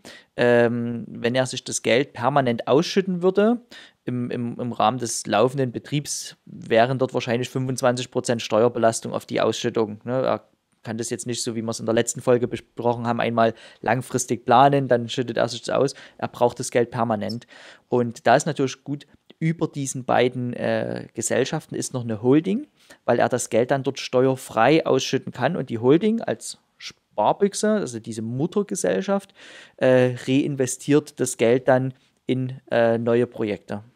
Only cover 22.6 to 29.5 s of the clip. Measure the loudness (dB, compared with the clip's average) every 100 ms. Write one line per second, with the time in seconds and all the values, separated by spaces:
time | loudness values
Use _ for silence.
22.6 | -6 _ -20 -6 0 2 2 0 -2 0
23.6 | 0 0 -2 -6 -2 2 2 0 -4 2
24.6 | 4 4 2 0 0 -4 -4 -4 -2 -2
25.6 | -6 0 4 4 4 0 -4 -6 -10 -16
26.6 | _ _ -20 -20 _ 0 0 2 0 0
27.6 | 0 0 -2 -8 -10 -8 -6 -4 -2 -2
28.6 | -4 -2 -2 -2 -2 -4 -4 _ -20